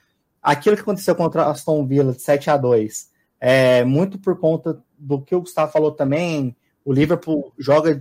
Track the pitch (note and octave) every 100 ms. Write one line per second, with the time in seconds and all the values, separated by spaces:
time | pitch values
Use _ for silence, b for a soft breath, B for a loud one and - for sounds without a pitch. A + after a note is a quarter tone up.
0 | _ _ _ _ - - G#3+ G3+ - G3
1 | - F3 E3 D#3+ D3 C#3+ - D3+ C3+ C#3
2 | C3+ B2 - C#3+ D3+ C#3+ B2+ A#2 G#2+ -
3 | - _ _ - B2+ C3+ B2+ B2+ B2 C#3
4 | F#3+ G3 - F3 D#3+ D#3+ E3+ D#3 _ _
5 | C#3+ C#3 C#3 F3+ F3 - D3+ D#3 D#3 D3+
6 | C#3 D3 F3 D#3 B2+ - _ _ - C3+
7 | D#3 E3+ D#3+ D3+ C3+ - C3+ D3+ D#3+ C#3+